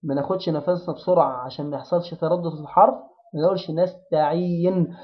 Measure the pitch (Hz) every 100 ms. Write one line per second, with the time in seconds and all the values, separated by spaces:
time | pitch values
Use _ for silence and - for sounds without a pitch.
0 | 156 139 143 190 - 151 143 175 175 156
1 | - 180 143 127 127 - 147 139 - 175
2 | 170 170 160 175 170 156 147 - 220 -
3 | - _ _ 160 160 190 - 160 180 -
4 | _ 156 151 165 180 170 175 185 160 -